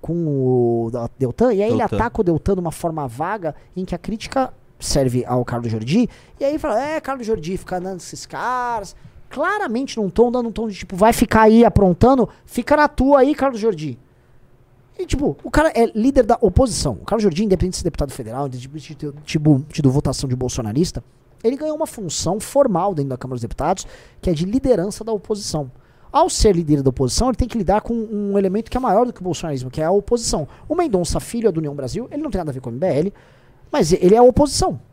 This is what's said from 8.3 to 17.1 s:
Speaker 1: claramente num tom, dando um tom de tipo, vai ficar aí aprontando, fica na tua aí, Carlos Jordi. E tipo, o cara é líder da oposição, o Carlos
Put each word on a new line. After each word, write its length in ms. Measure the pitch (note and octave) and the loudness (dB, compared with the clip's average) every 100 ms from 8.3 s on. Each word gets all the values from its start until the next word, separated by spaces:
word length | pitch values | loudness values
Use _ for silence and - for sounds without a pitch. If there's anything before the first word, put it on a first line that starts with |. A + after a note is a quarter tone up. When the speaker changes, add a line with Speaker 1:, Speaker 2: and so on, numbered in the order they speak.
| C#3 G#3 B3+ B3 A#3 F#3+ - - - - | -8 -4 -4 -4 -6 -8 -18 -20 -20 -16
Speaker 1:
claramente 680 | - E4 G#4 F#4 A3+ C4+ - | -4 -2 -2 -2 -4 -4 -4
num 120 | G3 | -4
tom, 220 | - A#3+ | 2 2
dando 200 | A#3+ A#3 | 2 -4
um 20 | |
tom 160 | G3+ A3+ | -6 -8
de 80 | F#3 | -8
tipo, 180 | - | -10
vai 180 | F#3 G3+ | 2 4
ficar 300 | - A#3 A3 | 4 4 6
aí 220 | A3 A3 | 8 8
aprontando, 640 | A#3 - G3 E3+ A#3+ C4 G#3 - - | 8 6 4 6 4 4 2 -4 -10
fica 300 | - - D4+ | -8 2 4
na 100 | D4 | 4
tua 320 | - C4 C#4+ | 2 4 6
aí, 160 | C4 | 6
Carlos 240 | D4+ C4+ A#3 | 4 0 0
Jordi. 400 | A3 E3+ D3+ B2 _ _ _ - _ _ _ _ _ - | -2 -2 -6 -8 _ _ _ -20 _ _ _ _ _ -12
E 80 | |
tipo, 320 | F4+ C4 C4+ C#3 | -4 -2 -2 -4
o 80 | - | -6
cara 220 | - D#4 | -2 0
é 160 | A#3 A#3 | 2 0
líder 320 | A3 A#3+ C#4 | 2 0 2
da 140 | G#3+ A#3 | 4 4
oposição, 520 | G#3 F3+ C4 E3+ C#3+ G2 | 4 4 2 0 -4 -6
o 20 | |
Carlos 200 | - | -4